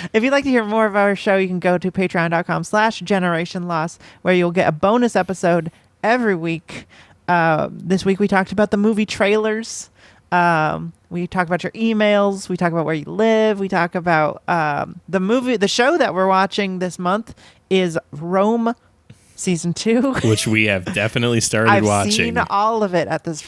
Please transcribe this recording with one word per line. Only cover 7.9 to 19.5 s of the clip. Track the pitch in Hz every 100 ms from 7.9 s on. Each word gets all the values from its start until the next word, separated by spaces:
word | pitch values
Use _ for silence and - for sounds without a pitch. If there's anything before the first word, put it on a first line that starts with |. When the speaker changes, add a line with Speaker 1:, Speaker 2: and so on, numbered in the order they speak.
| 185
Speaker 1:
week | 196 190
we | 208
talked | 190 190
about | 190 208
the | 202
movie | 208 214 214
trailers. | - 202 214 220 220 226 - - _ - _ _
Um, | 180 175 165 156 160 170 - _
we | 175 175
talk | 190 170
about | 175
your | 185
emails. | 220 226 214 208 208 202 196 -
We | 180
talk | 175
about | 165
where | 147 160
you |
live. | 147 180 226 220 220 202
We | 196
talk | 185 170
about, | 185 170 160 151 - -
um, | 175 151 143 - 175 -
the | 185
movie, | 190 254 254 226
the | 196
show | - 254 339
that | 226
we're | 180 190
watching | 190 196 - 196 185
this | 180 -
month | 180 208 - - - _ _
is | 190 180 160 -
Rome | 147 170 190 208 233 226 240 _ _ _ - _ -
season | -